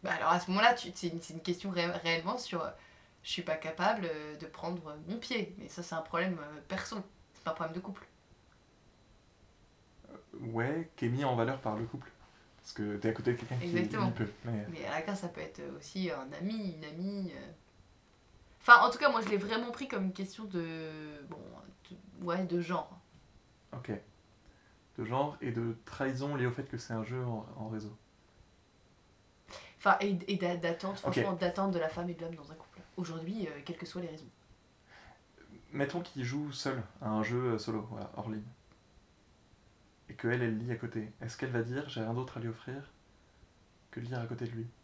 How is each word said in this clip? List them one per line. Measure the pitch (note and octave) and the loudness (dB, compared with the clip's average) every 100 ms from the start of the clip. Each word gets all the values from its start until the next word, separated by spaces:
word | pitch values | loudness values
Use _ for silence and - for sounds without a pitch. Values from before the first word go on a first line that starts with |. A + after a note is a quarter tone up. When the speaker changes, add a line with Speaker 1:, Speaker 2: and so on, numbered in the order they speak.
Speaker 1:
Bah, | - | -2
alors, | D#3+ D#3 | 0 4
à | F3 | 4
ce | F3 | 4
moment-là, | F#3 A#3 | 6 6
tu, | A#3+ - | 6 0
c'est | - F3 | -4 -2
une, | E3 | -2
c'est | - | -6
une | D#3+ | -6
question | E3+ F3 G3 | -2 -2 0
ré-, | F3+ E3+ | 2 2
réellement | E3+ E3 E3 E3 B3+ | 2 2 2 0 -4
sur, | - F3 | -2 -2
euh, | D3+ - - - - - | -2 -6 -18 -20 -20 -16
je | - | -6
suis | - | -4
pas | F3 D#3+ | -2 -2
capable, | D#3+ D#3+ G3+ A3+ E3+ | -2 2 4 4 0
euh, | D#3 D3+ D3 | -2 -6 -10
de | D#3+ | -12
prendre | - E3+ F3 D#3 D3+ D#3+ | -8 -6 -4 -6 -10 -6
mon | A#3 | -8
pied, | - A#3+ F3 - | -2 -2 -2 -6
mais | - | -12
ça, | - | -10
c'est | E3+ | -6
un | E3 | -4
problème, | D#3+ E3 F#3 E3+ | -2 0 0 0
euh, | D3 D3+ - | -6 -12 -6
perso, | - - G#3+ F#3+ - - | -6 -4 -6 -8 -14 -20
c'est | - | -8
pas | - | -4
un | |
problème | D#3+ D#3+ E3 | -2 -2 -4
de | |
couple. | G3 F#3+ - - - - - - - - - - - - - - - - - - - - - | -8 -10 -14 -20 -20 -20 -20 -20 -20 -20 -20 -20 -20 -20 -20 -20 -20 -20 -20 -20 -20 -20 -20
Speaker 2:
Euh, | - - - A#2+ | -20 -16 -10 -2
ouais, | A2+ B2 D#3 E3 - | 2 2 2 -2 0
qui | A#2+ | 2
est | |
mis | B2+ | 4
en | C#3 B2 | 4 4
valeur | A#2 C3+ | 4 2
par | A2+ G#2+ | -2 -2
le | |
couple. | A#2 - - - - - - - | -2 -6 -12 -20 -20 -20 -20 -20
Parce | - | -14
que | - G#2 G#2 | -4 -2 2
t'es | A2+ | 0
à | |
côté | A2+ - | 2 2
de | - | 2
quelqu'un | A#2 B2+ | 0 -2
qui, | F3 | 2
Speaker 1:
Exactement. | E3+ - G#3+ F#3+ | 2 2 4 2
Speaker 2:
il | |
peut, | A#2 G#2 - | 2 -2 -2
mais | A#2+ A2 G#2 | -4 -2 -2
Speaker 1:
Mais... | E3 - | -6 -4
à | |
la | D3+ | -2
rigueur, | D#3+ G3 | -2 -2
ça | F3 | -4
peut | - | -6
être | D#3 - C#3+ C#3 | -10 -8 -10 -10
aussi | - F#3+ F#3 | -8 -2 0
un | C#3+ C3 | -2 -6
ami, | C#3+ F3+ A3+ G3 D#3 | -4 -2 -2 -4 -6
une | |
amie, | D3+ D#3 F#3+ G3+ F#3 | -10 -6 -4 -2 -6
euh. | C3+ C3 - - - - - - - - - - - | -6 -12 -16 -20 -20 -20 -20 -20 -20 -20 -20 -20 -6
Enfin, | - A#3+ A3+ | 12 12 12
en | |
tout | - | 8
cas, | D4 | 6
moi, | A#3 | 6
je | G3+ | 4
l'ai | G#3 | 2
vraiment | G3+ A3+ A#3+ | 4 0 0
pris | A#3 C#4 | -4 -2
comme | G#3 | 0
une | F#3+ | 0
question | F#3 F#3+ - | -2 -6 -6
de, | G#3+ F3+ E3 E3 D#3+ D#3 D3+ D3 C#3 | -4 -2 -2 -4 -6 -8 -10 -10 -12
bon, | - - - - - - | -12 -12 -14 -18 -20 -18
de... | - - - | -18 -18 -8
ouais, | F3 F3 | 0 0
de | F#3 F3 | 2 0
genre. | E3+ F3+ - - - - - - - - - | 2 0 -2 -12 -20 -20 -20 -20 -20 -20 -12
Speaker 2:
Ok. | B2 B2 G2+ - - - - - - - - - - | -10 -4 -6 -6 -20 -20 -20 -20 -20 -20 -20 -18 -6
De | |
genre | A2 B2+ D3 D3 | -2 2 2 0
et | C3 | -2
de | A#2 A#2 A2+ | 0 0 -2
trahison | - - C3+ C3 C#3+ C#3+ | -8 -2 0 0 0 2
liée | B2 | 2
au | |
fait | B2 | 0
que | C3+ A#2+ | -4 -6
c'est | - | -4
un | A2+ | -4
jeu | A2 B2+ B2 | -2 -2 -2
en... | A2+ A2+ G2+ | -4 -6 -8
en | A2 | -6
réseau. | A2 G#2 G#2+ - - - - - - - - - - - - - - - - - - | -6 -6 -12 -20 -20 -20 -20 -20 -20 -20 -20 -20 -20 -20 -20 -20 -20 -16 -16 -16 0
Speaker 1:
Enfin, | G3+ F#3 | 6 6
et, | G3+ F#3 - | 6 2 2
et | G3 | 0
d'a-, | F3 F3 | 2 2
d'attente, | E3+ E3+ F#3+ G3 | 0 0 -2 -2
Speaker 2:
Ok. | - | 2
Speaker 1:
franchement, | F3+ G3 | 4 4
d'attente | E3+ F3 F3+ G3 | 4 2 2 2
de | F3 | 4
la | D#3+ | 0
femme | E3 F3 | 0 -4
et | |
de | E3+ | -4
l'homme | E3+ E3 | -6 -8
dans | D3 | -12
un | |
couple. | D#3+ - - - - | -16 -18 -20 -14 -6
Aujourd'hui, | E3 E3 E3 A3 F3 | -4 -4 -4 -2 -4
euh, | C#3+ C#3 | -6 -8
quelles | E3+ | -8
que | |
soient | E3+ F3+ | -6 -6
les | E3+ | -6
raisons. | D#3 - - - - - - - - - - - - D#2 - - | -8 -14 -20 -20 -20 -20 -20 -20 -20 -20 -20 -20 -20 -20 -20 -10
Speaker 2:
Mettons | C#3+ C#3+ - | -2 0 0
qu'il | F3 C#3 | -4 -4
joue | B2 C#3 D3 | -2 -2 -4
seul | C3+ C#3 C3 G2 - | -4 -2 -2 -6 -6
à | A#2+ | -2
un | A2 | 0
jeu, | G#2+ B2 B2+ | 2 2 2
euh, | A2 | 0
solo, | - A2 G#2 | 0 -2 -4
voilà, | G#2+ G2+ - | -8 -8 -6
hors | A2 | -6
ligne. | G#2+ G#2+ - - - - - - - - - - - - - - - - | -6 -8 -16 -20 -20 -20 -20 -20 -20 -20 -20 -20 -20 -20 -20 -20 -20 -16
Et | |
que | - A#2 | -2 2
elle, | A#2 | 4
elle | A#2 A2 | 4 2
lit | A#2 | 0
à | A2+ | -2
côté. | A#2+ A2+ G#2+ - | -2 -4 -6 -8
Est-ce | A#2+ - | -10 -4
qu'elle | B2+ | -2
va | A#2+ | 0
dire, « | A2+ B2+ D3 | 0 -2 -4
J'ai | - | -4
rien | A2 | -2
d'autre | A#2 C3 B2 | -2 -4 -4
à | |
lui | A#2 | -6
offrir | A2+ - C3+ C3+ - - - - - - - - - - | -6 -8 -10 -10 -20 -20 -20 -20 -20 -20 -20 -20 -20 -14
que | - | -8
de | A#2+ | -4
lire | B2 | -4
à | A#2 | -2
côté | A#2+ A#2+ | -4 -4
de | |
lui ? » | A#2 A#2 - | -4 -8 -10